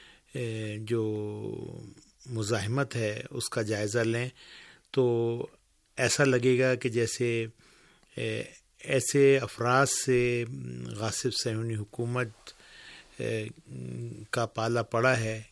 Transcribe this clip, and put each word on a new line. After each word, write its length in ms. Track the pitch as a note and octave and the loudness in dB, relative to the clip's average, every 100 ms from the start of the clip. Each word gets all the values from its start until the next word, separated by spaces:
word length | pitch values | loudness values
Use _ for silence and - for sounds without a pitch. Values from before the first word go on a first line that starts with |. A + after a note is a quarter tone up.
| - - _ | -20 -20 _
اے، 420 | C3 A#2 A2 G#2+ G#2+ | -8 -6 -6 -6 -8
جو 240 | A2 A#2 A2 G#2+ G#2 G#2 G#2+ A2 - - - - - _ C3 | -2 0 0 -2 -4 -6 -8 -8 -10 -12 -16 -20 -20 _ -8
مزاحمت 720 | A2+ G#2 A2 G2+ C3+ C#3 A#2+ | -4 -2 0 0 -2 -2 -2
ہے، 260 | G#2+ A2 - | -2 -4 -8
اس 180 | B2 - | -6 -4
کا 140 | A#2+ | -2
جائزہ 360 | A2 G#2 G#2+ A#2 | 0 0 0 2
لیں 300 | A2+ A#2 B2 - - - - - _ | 2 0 -2 -8 -20 -20 -20 -20 _
تو 120 | C3+ B2 A#2 A#2 A#2 - _ _ _ _ - | 2 4 4 2 -2 -6 _ _ _ _ 0
ایسا 280 | B2 - | 2 4
لگے 340 | C#3 B2+ B2+ B2 | 4 6 6 6
گا 160 | C3 | 4
کہ 140 | B2 B2+ | 2 0
جیسے، 580 | A2+ A2 - A#2+ A#2 A2 - - - _ _ _ B2 | 0 0 0 0 0 -4 -10 -20 -20 _ _ _ -8
اے، 260 | A2+ A2 - - _ - | -4 -4 -8 -14 _ -12
ایسے 540 | - C3+ - C#3+ C#3 C3+ | 0 0 2 6 6 6
افراد 480 | A#2+ - A#2+ C3 C#3 | 2 -2 2 4 4
سے 580 | - - B2 B2 A#2+ A#2+ C3+ B2 B2 B2 | 2 2 2 2 0 -4 -8 -10 -8 -10
غاصب 420 | G#2+ A2 - B2+ - | -4 -4 -2 -2 -2
صہیونی 300 | A#2+ A2 A#2 | -2 -2 -2
حکومت، 540 | G#2+ G#2 - A#2+ B2 A#2 - - - - - - - - - | -4 -6 -6 -4 -2 -4 -8 -20 -20 -20 -20 -20 -20 -18 -8
اے، 300 | A#2 A2 A2 - - C3 B2+ A#2+ A#2 A2 G#2+ | -4 -4 -6 -12 -16 -12 -10 -10 -10 -12 -6
کا 160 | B2 A2+ | -4 -2
پالا 360 | - A2+ A#2 | -2 0 0
پڑا 380 | A2 A2+ B2+ A#2+ | 0 2 4 2
ہے 220 | A2 A2 - | 0 -6 -10